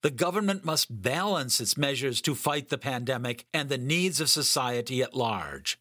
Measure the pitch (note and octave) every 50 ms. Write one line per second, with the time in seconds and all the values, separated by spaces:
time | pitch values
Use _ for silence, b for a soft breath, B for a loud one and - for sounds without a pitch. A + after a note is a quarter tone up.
0 | - D3+ C#3 A#2+ F3 F3 F3+ G3+ G#3 G3 G3 F#3+ F#3+ D#3+ D#3 D3 - - B2 G#2+
1 | F#2 B2 C3 E3 F#3 G#3 G3+ E3 C3+ B2 A#2 - A#2 G2 - - C#3+ C#3 C#3 B2
2 | C3 C#3 A#2+ - - D#3+ C#3+ A#2+ - D3 C#3+ D3 C#3 - - C3+ - C#3+ C3 B2
3 | B2 A#2 C3 A#2+ A#2+ B2 A#2+ A#2+ - _ - D#3+ D3 C#3 C#3 B2+ B2 C3 D#3 E3+
4 | F3+ F#3+ E3+ C#3 D#3 C#3 - D#3 C#3+ - - D3 B2+ B2 B2 A#2+ A#2+ - C3 B2+
5 | B2+ B2 - B2+ A#2+ A2+ A2 F#2+ E2 D2 C#2+ C#2 C2 - - -